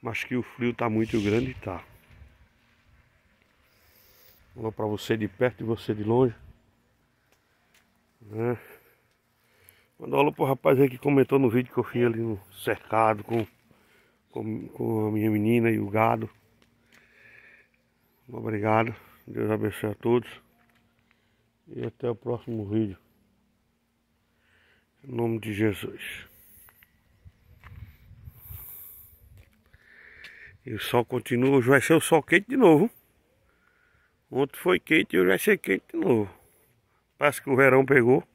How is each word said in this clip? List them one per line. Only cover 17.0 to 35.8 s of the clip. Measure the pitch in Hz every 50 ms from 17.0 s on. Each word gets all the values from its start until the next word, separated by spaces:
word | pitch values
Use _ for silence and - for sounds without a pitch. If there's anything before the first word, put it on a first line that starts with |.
| _ _ _ _ _ - - - _ - - _ _ _ _ _ _ _ _ _ _ _ _ _ _ _
Obrigado. | 123 117 113 113 110 104 101 110 107 110 117 120 113 - - - - _ _ -
Deus | 117 113 113 107
abençoe | 110 107 107 107 98 - - 107
a | 104
todos. | _ - 113 117 123 117 - - - _ _ _ _ _ _ _ _ _ _ _ _ _ _ _ _ _ _ _ _ _ _ _ _ _ _
E | 110 123 123
até | 117 - _ - 120
o | 120
próximo | 107 _ 120 120 113 - - 120 110 104
vídeo. | 98 104 110 113 104 92 - _ _ _ _ _ _ _ _ _ _ _ _ _ _ _ _ _ _ _ _ _ _ _ _ _ _ _ _ _ _ _ _ _ _ _ _ _ _ _ _ _
Em | 139
nome | 127 117 117 117 113 113
de | 104 110 107
Jesus. | 98 110 110 101 - - - - - - - - - - - _ _ _ _ _ - _ - _ _ _ _ _ _ _ _ _ _ _ - _ _ _ _ - _ _ - - - - - - _ _ - - - - - _ - - - - - - - - - - - - - - - - _ _ - - - - _ _ _ _ _ _ - _ _ - - - - - - - - - - - - - _ _
E | - 110
o | 101
sol | - - - 120 120
continua. | _ - 123 - - 127 120 123 135 139 139
Hoje | 120 117
vai | 139 139
ser | - - 160
o | 160
sol | - - - 160 139
quente | - 165 175 202 -
de | 254 277
novo. | 247 185 160 147 180 240 - _ _ _ _ _ _ _ _ _ _ _ _ _ _ _ _ _ _ _ _ _ _ _ _ _ _ _
Ontem | - 127 139 139 - -
foi | - - 180 180
quente | _ - 156 160 - - -
e | 175
hoje | 185 185
vai | - 175
ser | - - 214 -
quente | - - 196 -